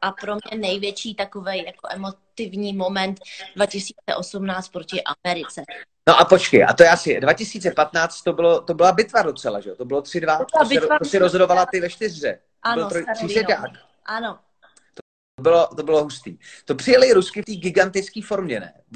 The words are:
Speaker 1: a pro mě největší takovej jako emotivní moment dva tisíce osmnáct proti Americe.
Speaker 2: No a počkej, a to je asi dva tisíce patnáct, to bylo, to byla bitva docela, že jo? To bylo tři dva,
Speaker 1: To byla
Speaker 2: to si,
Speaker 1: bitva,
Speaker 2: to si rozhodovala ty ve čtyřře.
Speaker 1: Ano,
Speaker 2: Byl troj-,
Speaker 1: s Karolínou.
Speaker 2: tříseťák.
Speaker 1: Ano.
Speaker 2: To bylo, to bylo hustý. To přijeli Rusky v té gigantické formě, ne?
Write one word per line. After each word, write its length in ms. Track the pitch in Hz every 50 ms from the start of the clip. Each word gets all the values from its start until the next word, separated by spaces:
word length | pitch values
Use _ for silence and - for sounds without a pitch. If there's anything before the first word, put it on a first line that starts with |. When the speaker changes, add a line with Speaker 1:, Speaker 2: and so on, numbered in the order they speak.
| -
Speaker 1:
a 100 | 190 190
pro 220 | - - 202 208
mě 240 | 208 - - 220 226
největší 560 | 208 190 180 202 196 202 202 202 - 226 208
takovej 500 | - 196 196 - 208 185 185 196 190 170
jako 220 | 170 185 _ - -
emotivní 800 | - 190 196 196 190 _ _ _ _ - 233 196 180 196 208 202 202
moment 480 | 196 185 185 196 196 190 190 196 - - - - - - - -
dva 100 | - 202
tisíce 480 | 202 - 202 196 - - _ _ - - -
osmnáct 500 | 180 - - 202 190 196 185 175 190 -
proti 340 | - 180 165 - - 185 - - 143 - -
Americe. 380 | 180 175 170 156 - - - 160 - - - - - _ _ _ -
Speaker 2:
No 120 | 160 127
a 40 | 165
počkej, 400 | - 185 180 - - - 117 95
a 80 | - -
to 100 | - 170
je 60 | 165
asi 320 | 170 175 - 165 131 -
dva 120 | 117 139 170
tisíce 380 | - 220 208 - 220 175 180
patnáct, 520 | 165 - 151 147 - 170 165 170 - - -
to 100 | 185 165
bylo, 280 | 156 170 170 170 165
to 140 | - - 170
byla 180 | 156 170 180 190
bitva 300 | 170 226 220 - 233 202
docela, 380 | 160 131 - - 127 104 101
že 80 | 98 104
jo? 60 | 92
To 80 | - 123
bylo 180 | 123 135 139 143
tři 180 | - - 170
dva, 180 | 160 156 156 156
Speaker 1:
To 60 | 262 - -
byla 100 | 320 294
Speaker 2:
to 40 | 226
si, 60 | 269 247
Speaker 1:
bitva, 180 | 226 226 247 202
Speaker 2:
to 60 | -
si 140 | 190 - 196
rozhodovala 480 | 185 180 175 185 185 180 180 180 180
ty 140 | 180 - 190
ve 100 | 170 175
čtyřře. 480 | - - 226 214 170 160 143 123 98 - _ _ _ _ -
Speaker 1:
Ano, 120 | 226 233
Speaker 2:
Byl 100 | 196 165 196
troj-, 140 | - 170 165
Speaker 1:
s 40 |
Karolínou. 220 | - 220 226 226 175
Speaker 2:
tříseťák. 420 | 202 220 220 180 - - - - - - _ _ _ _ _
Speaker 1:
Ano. 340 | - 214 226 233 220 185 - _ _ _ _ _ _ _ _ _ _ _ - - _ _ _ _ _ _
Speaker 2:
To 60 | - 131
bylo, 240 | 160 170 170 165 - -
to 60 | 143 156
bylo 200 | 143 160 156 151
hustý. 340 | 147 131 - - - 85 - _ - - - -
To 100 | - 143
přijeli 380 | 131 - - 262 - - - 240
Rusky 300 | 190 180 - - 208 208
v 20 |
té 80 | - 214
gigantické 680 | 180 160 185 165 190 185 190 180 196 196 196 - 220 208
formě, 380 | - 208 196 185 170 127 107
ne? 120 | 95 85 - _ _ _ -